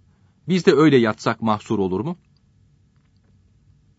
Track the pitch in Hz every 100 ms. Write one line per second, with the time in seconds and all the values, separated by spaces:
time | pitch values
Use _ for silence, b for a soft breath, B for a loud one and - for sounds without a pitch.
0 | _ _ _ _ - 185 185 139 156 135
1 | 110 107 127 110 110 107 - 107 95 92
2 | 139 180 _ _ _ _ _ _ _ _
3 | _ _ _ _ _ _ _ _ _